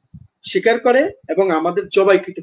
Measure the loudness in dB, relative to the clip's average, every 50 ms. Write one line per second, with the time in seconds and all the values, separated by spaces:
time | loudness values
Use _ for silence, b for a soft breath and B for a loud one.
0 | _ _ -20 -20 -20 _ _ _ -8 -6 -4 -2 0 0 0 2 2 2 2 2
1 | 2 -2 -4 -10 _ -6 -2 -2 0 0 0 -2 -2 -2 -2 -4 -4 -2 0 2
2 | 4 4 4 2 0 -4 -12 -14